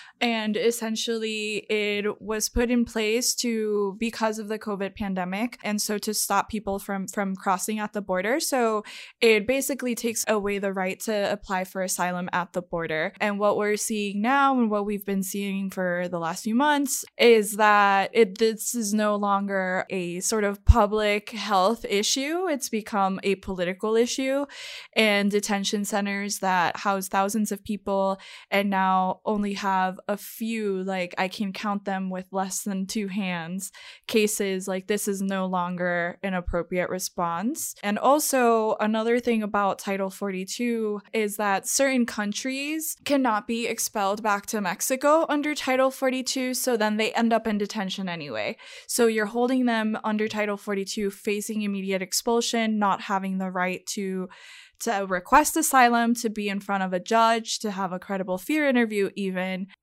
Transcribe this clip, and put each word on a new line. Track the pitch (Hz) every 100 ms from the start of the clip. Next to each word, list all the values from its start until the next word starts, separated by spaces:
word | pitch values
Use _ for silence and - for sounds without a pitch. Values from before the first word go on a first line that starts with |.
| - -
And | 240 226 214 208
essentially, | 226 233 220 220 - 226 220 214 214 208 -
it | 214 208 208 208 -
was | 196 214 -
put | 233 240
in | 240
place | 233 226 214 226 254
to, | - 240 220 214 208 202 202
because | 226 - 220 214
of | 208
the | 214
covid | 220 196 196
pandemic, | - 202 185 180 190 247 -
and | 214 208
so | - 208
to | -
stop | 208 - 202 -
people | 214 196 196
from, | - 196 185
from | - 196
crossing | 190 202 190 - 214
at | 214
the | 208
border. | 196 185 202 294
So | - 262 226 214 214 - - -
it | 233 214
basically | 214 269 269 254 247 233
takes | 233 220 -
away | 214 202 202
the | 196
right | 190 185 185
to | - 214 196
apply | 202 - 185
for | 185 190
asylum | 185 - 180 180 180
at | 175 175
the | 180
border. | 175 170 160 156 180 -
And | 214 202
what | 208 -
we're | 208 208
seeing | - 214 202 202
now, | 226 277 277 262
and | 220
what | 208 202
we've | 202
been | 196 196
seeing | 190 202 202 196 196
for | 190 180 175 180
the | 175
last | 165 180
few | 214
months, | 233 294 285 277 - - -
is | 233 220 208 214
that | 214 208 202 196 190
it, | - 214 190
this | 220 214 -
is | 240 208
no | 214 214 208
longer | 202 196 202 196 185 185 -
a | 190 175 175
sort | - 220
of | 202 202
public | - 240 208 214 208 208 -
health | 214 202 196 190 226
issue. | - 202 214 269 277 339 370
It's | 277 -
become | 220 214 202 190 190
a | 196
political | 190 202 185 175 185 220 226
issue, | 240 - 262 277 285 - - - -
and | - 220 202 202
detention | 208 202 202 196 208
centers | 202 208 202 202 202 -
that | 190 180 165 -
house | 208 196 190
thousands | 196 196 220 208
of | 202
people | - 202 - 196 190 190 - - -
and | 196 202
now | 190 190 190 185 185
only | - 208 202
have | 196 202 190 185 185 -
a | 202
few, | - - 226 226 208 190
like, | 190 190 175 -
I | 190
can | - 202
count | 190 214 202 202
them | 190 190
with | 185 185
less | 190 190 -
than | 208 190 196
two | 226 196
hands, | 196 185 175 165 185 - - - - -
cases, | 233 208 - 202 190 190
like, | 190 190
this | 208 208
is | 196
no | 196 190 190
longer | 185 175 180 180 175 170 -
an | 196
appropriate | 185 175 175 170 180 175
response. | 185 - - 170 170 220 330 - -
And | 202 208
also | 247 294 - 269 233 226 220 -
another | 214 220 226 240
thing | 240 226
about | 208 208 196 180
Title | - 196 190
forty-two | - 202 185 190 - 240 233 214 208 -
is | 226 214 208
that | 208 190 -
certain | - 269 262
countries | 240 - 208 208 262 269 285 320 311 - -
cannot | 277 254 208 -
be | 233 240
expelled | 226 - 220 196 208
back | 208 202 -
to | 220
Mexico | 190 196 - 262 285 320 311
under | 294 294
Title | 294 - 254 262
forty-two, | 262 262 254 247 269 254
so | 247 254 226
then | 214 214
they | 220
end | - 226
up | 226 226
in | 208
detention | 202 220 190 196 190
anyway. | 170 143 107 104 226 - - -
So | - 233
you're | 220
holding | 208 233 247 262
them | 247 226 220 220
under | 220 214 220
Title | 214 208 202
forty-two, | - 196 196 - 202
facing | 196 - 208 208 214
immediate | 208 196 190 190
expulsion, | 190 - - 233 233 233 220 214
not | 202 208
having | - 196 190 190
the | 185
right | 185 180 180 -
to, | - 190 185 180 - - - - -
to | 233 202 190
request | 180 - 262 302 330
asylum, | 302 269 240 233 233
to | 240 226
be | 214 208
in | 196
front | 196 196
of | 185
a | 185
judge, | 185 226 226 233 226 -
to | 214
have | 190 190
a | 185
credible | - 196 185 185
fear | - 311 285
interview | 254 226 208 196
even, | - 190 185 185 185 190 -